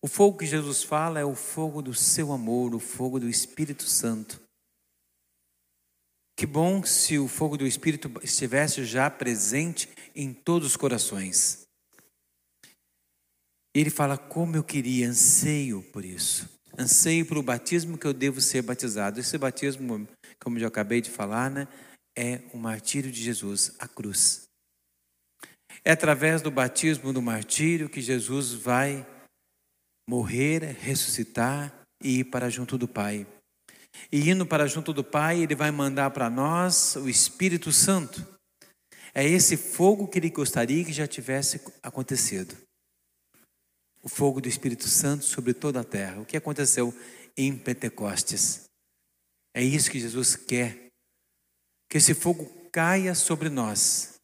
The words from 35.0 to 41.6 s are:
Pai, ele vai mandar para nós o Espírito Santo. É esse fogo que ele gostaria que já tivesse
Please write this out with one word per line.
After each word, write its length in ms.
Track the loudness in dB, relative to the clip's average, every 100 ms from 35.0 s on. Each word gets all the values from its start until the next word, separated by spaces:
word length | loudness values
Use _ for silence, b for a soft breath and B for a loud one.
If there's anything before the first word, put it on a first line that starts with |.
Pai, 360 | -2 0 2 2
ele 140 | 0
vai 160 | 2 0
mandar 400 | 0 0 0 0
para 180 | 0 -2
nós 680 | 0 0 2 4 4 2 0
o 120 | 0
Espírito 600 | 2 2 2 0 2 2
Santo. 560 | 4 6 4 0 -8 -14 -18 _ _ B _ _ B B
É 100 | 0
esse 320 | 4 6 6 4
fogo 520 | -2 4 6 6 2
que 100 | 0
ele 120 | -2
gostaria 540 | 0 0 2 2 2
que 80 | 0
já 140 | -2 -4
tivesse 540 | -6 -4 -2 -2 -4